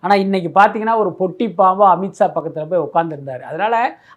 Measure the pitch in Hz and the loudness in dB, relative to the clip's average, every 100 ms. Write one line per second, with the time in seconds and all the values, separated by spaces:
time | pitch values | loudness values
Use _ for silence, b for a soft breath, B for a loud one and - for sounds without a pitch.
0 | 180 202 196 190 170 180 214 226 220 226 | 0 2 2 -2 0 4 4 2 0 0
1 | 196 160 185 - 226 175 185 190 202 185 | 0 -2 -4 -2 -2 2 2 6 4 4
2 | 190 - 185 160 156 156 156 175 147 170 | -2 -2 -2 -2 -6 -8 -4 -2 0 -2
3 | 165 147 139 127 135 160 214 233 269 311 | -2 -6 -12 -12 -10 -6 -2 -2 -2 -6
4 | b | b